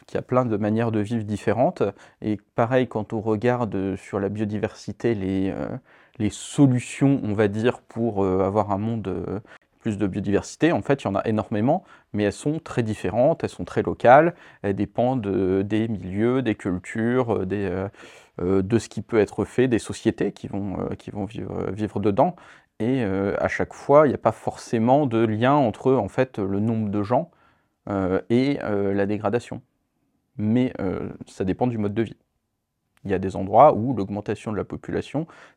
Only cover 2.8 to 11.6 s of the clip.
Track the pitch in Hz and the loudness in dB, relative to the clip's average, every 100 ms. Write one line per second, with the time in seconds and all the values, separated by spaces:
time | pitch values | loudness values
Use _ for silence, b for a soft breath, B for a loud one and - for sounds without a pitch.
2.8 | 123 110 101 113 110 107 123 123 110 98 | 0 -4 -4 -4 -2 0 2 0 -2 -2
3.8 | 95 95 - 104 101 104 107 107 107 - | -2 -4 -6 -4 -2 -2 -4 -2 -4 -6
4.8 | - - 117 104 95 95 95 - 62 131 | -14 -4 -2 0 0 0 -2 -2 -6 -8
5.8 | b b b - 107 - - - 139 123 | b b b -4 -4 -4 -6 4 4 4
6.8 | - - 139 139 107 104 104 107 120 - | -4 0 2 2 0 2 2 2 -2 -2
7.8 | _ 113 117 101 95 92 95 104 101 98 | _ -4 -2 2 2 2 2 0 0 -2
8.8 | 110 113 92 90 87 98 B B _ _ | -2 -4 -6 -6 -6 -8 B B _ _
9.8 | 113 101 101 104 98 98 - - 156 127 | -6 -2 -2 -2 0 0 -2 0 2 2
10.8 | 120 139 101 98 - 104 - 104 | 0 -2 0 -2 0 -2 -2 -2